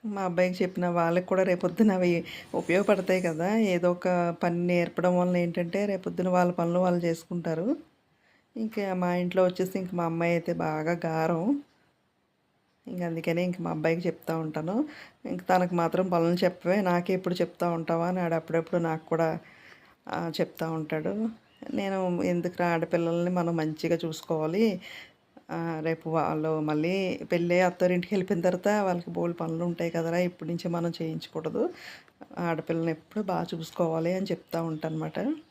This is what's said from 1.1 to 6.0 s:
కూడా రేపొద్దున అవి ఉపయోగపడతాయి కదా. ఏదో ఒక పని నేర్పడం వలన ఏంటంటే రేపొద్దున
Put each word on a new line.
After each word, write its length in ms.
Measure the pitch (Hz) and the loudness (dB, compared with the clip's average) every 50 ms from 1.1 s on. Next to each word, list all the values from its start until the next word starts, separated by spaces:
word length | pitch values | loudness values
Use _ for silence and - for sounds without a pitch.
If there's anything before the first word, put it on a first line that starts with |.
| 170 180 180 | 4 2 2
కూడా 160 | - 190 185 190 | 2 2 2 4
రేపొద్దున 500 | 190 180 180 - 175 170 - 226 214 190 | 4 2 2 2 -2 2 4 4 4 6
అవి 320 | 185 180 180 175 170 165 - - - - - - | 4 4 4 4 2 0 -4 -12 -16 -14 -6 -6
ఉపయోగపడతాయి 680 | 185 170 - 165 185 202 196 208 190 180 - 185 185 | -6 0 2 2 2 6 4 2 2 4 2 2 2
కదా. 360 | 180 175 160 156 165 185 208 | 2 0 -2 0 0 0 2
ఏదో 340 | 226 220 202 180 175 170 180 | 2 2 4 2 4 4 2
ఒక 460 | 175 175 - 185 180 175 175 170 170 170 - | 2 2 0 2 2 2 2 0 0 0 0
పని 240 | 175 170 175 175 | 0 0 2 2
నేర్పడం 520 | 175 180 175 170 170 - - 170 180 180 180 | 2 4 2 2 0 -2 0 2 4 4 4
వలన 180 | 180 180 180 | 4 4 2
ఏంటంటే 500 | 175 175 175 170 180 175 170 170 190 202 | 2 2 0 0 -2 -4 -2 -2 -2 0
రేపొద్దున 420 | 208 196 185 | 0 -2 -2